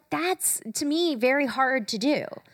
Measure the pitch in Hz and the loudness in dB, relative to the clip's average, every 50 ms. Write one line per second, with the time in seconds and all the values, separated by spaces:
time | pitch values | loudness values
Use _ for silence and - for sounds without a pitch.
0 | _ - 294 294 330 370 370 - - - - - - 226 - - 302 285 302 339 | _ -6 -4 -2 0 -2 -2 -2 -2 -2 -2 -4 -8 -8 -6 -4 -2 0 0 0
1 | 349 330 277 214 247 254 269 294 285 233 214 254 262 254 262 262 202 - 233 190 | 0 0 0 2 2 2 4 2 0 0 2 2 2 2 2 0 0 -2 -4 0
2 | 240 294 285 165 - - - - _ _ | 2 2 2 2 -2 -6 -10 -14 _ _